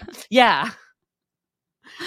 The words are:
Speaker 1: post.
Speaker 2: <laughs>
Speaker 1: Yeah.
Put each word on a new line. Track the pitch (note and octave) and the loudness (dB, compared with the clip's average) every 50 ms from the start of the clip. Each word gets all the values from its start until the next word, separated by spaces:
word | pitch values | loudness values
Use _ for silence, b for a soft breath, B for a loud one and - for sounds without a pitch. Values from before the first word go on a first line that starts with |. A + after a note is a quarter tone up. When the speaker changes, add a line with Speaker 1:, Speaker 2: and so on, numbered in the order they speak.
| - | -10
Speaker 1:
post. | - - - - | -18 -20 -20 -10
Speaker 2:
<laughs> | - | 0
Speaker 1:
Yeah. | G#3+ B3+ B3 A3 E3+ C#3 D#3 A#3 - - _ _ _ _ _ _ _ _ _ _ _ _ _ _ _ _ _ _ _ _ B B B B F4 | 2 4 4 4 2 0 -4 -6 -10 -16 _ _ _ _ _ _ _ _ _ _ _ _ _ _ _ _ _ _ _ _ B B B B -10